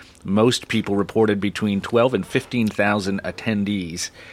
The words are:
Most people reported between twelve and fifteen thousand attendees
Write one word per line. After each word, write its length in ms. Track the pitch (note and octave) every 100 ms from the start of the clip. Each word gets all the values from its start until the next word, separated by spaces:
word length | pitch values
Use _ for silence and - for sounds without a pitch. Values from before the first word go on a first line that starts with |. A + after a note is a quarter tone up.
| - -
Most 440 | - G2+ A#2+ B2 -
people 280 | A2+ G2+ G2+
reported 460 | F#2 A2+ A2 G2+
between 400 | G2+ - G#2+ G2
twelve 320 | - A#2 B2+
and 140 | A2+ F#2
fifteen 400 | C3 - B2 A2
thousand 560 | - G#2 G#2 F#2+ G2
attendees 880 | - F#2 - G#2 G2+ G#2 E2+ F2 - - -